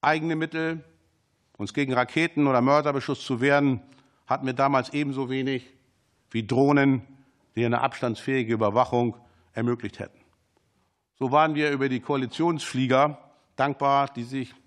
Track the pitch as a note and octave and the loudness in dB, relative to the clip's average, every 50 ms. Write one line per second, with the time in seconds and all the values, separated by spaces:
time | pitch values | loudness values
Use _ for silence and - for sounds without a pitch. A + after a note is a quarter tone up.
0 | - D#3 D#3 D#3+ D#3 E3 D#3+ D#3+ D#3+ D#3+ D#3+ D#3+ D#3+ D#3+ E3 D#3+ D3 _ _ _ | 2 0 0 0 -2 -4 -4 -4 -4 -6 -4 -4 -4 -4 -4 -6 -12 _ _ _
1 | _ _ _ _ _ _ _ _ _ _ _ _ G#2 G2+ - - C#3+ C3 C3 B2 | _ _ _ _ _ _ _ _ _ _ _ _ -12 -6 -2 -4 -2 0 2 0
2 | B2 A#2+ - D#3 E3 E3+ - D3 D3 C#3 C3 A#2+ A#2+ C3+ C#3+ D3 D3 D3 C#3+ C#3 | 0 0 0 0 0 0 0 0 2 4 4 4 4 4 4 4 2 0 -2 -4
3 | A#2+ - C#3 - - - C3 A#2 B2+ C#3+ C#3 C#3+ C#3+ C#3 C3 A2+ - - - _ | -4 -6 -8 -8 -4 -6 -4 0 2 4 4 4 4 2 0 -2 -6 -14 -20 _
4 | _ _ _ _ _ _ B2+ C3+ C3 C3 B2+ A#2+ C#3 C#3 C#3 C3 B2 - - D3 | _ _ _ _ _ _ -4 -4 -4 -6 -2 0 0 2 2 0 -2 -2 -4 -4
5 | D3+ C#3+ C3+ C3 C3+ A#2+ C3 C3+ C3 C3 C3+ B2 - - _ _ _ _ _ _ | -4 -4 -4 -6 -6 -6 -4 -4 -4 -4 -4 -6 -8 -12 _ _ _ _ _ _
6 | _ _ _ _ _ _ - - A2+ G2 C3 A#2+ C#3 C#3 D3 C#3+ C#3 C#3 C3+ B2+ | _ _ _ _ _ _ -6 -6 -4 0 2 4 4 6 6 6 6 4 4 2
7 | A2 - - _ _ _ _ _ _ _ _ A2+ A#2+ A#2 A#2+ A#2+ A#2+ - - - | -2 -8 -20 _ _ _ _ _ _ _ _ -2 0 0 0 0 0 -2 -4 -4
8 | - B2 A2+ - - - C3+ C3 A#2+ A2 A#2 A2 A2 G#2 G2+ A#2+ B2+ - - A#2+ | -4 -4 -4 -4 -4 -2 -2 -2 0 -2 -2 0 0 0 2 2 0 2 2 0
9 | A#2+ A#2+ A2 - - _ _ _ _ _ _ - A2+ A#2+ A#2+ A#2 - G2+ - - | 0 0 -2 -6 -16 _ _ _ _ _ _ -4 -2 -2 -2 -4 -6 -12 -12 -12
10 | - - _ _ _ _ _ _ _ _ _ _ _ _ _ _ _ _ _ _ | -16 -16 _ _ _ _ _ _ _ _ _ _ _ _ _ _ _ _ _ _
11 | _ _ _ _ C3+ B2+ B2+ D3 D#3 D#3 D#3 D3 D3+ D3+ C#3+ C3+ C3+ C3+ B2+ B2 | _ _ _ _ -4 0 4 4 4 4 2 0 0 -2 0 -2 -2 -2 -2 -4
12 | - - D3 C#3 C3 A#2 - - D#3+ E3+ E3+ D3 - - - B2+ C3 B2 B2+ C3 | -4 -4 -4 -2 -2 -6 -4 -2 -2 -2 -2 -2 -6 -6 -4 -2 0 2 4 4
13 | C#3 D3+ D3 - - _ _ _ _ _ _ - C3+ C#3+ C#3 - C#3+ C#3 C#3 C#3 | 4 2 0 -6 -18 _ _ _ _ _ _ -2 -2 -2 -2 -2 0 2 2 2
14 | C#3 C3 - A#2+ A#2 A#2 C3 C3+ B2+ B2 - _ _ | 0 0 -4 -10 -10 -8 -8 -8 -8 -10 -12 _ _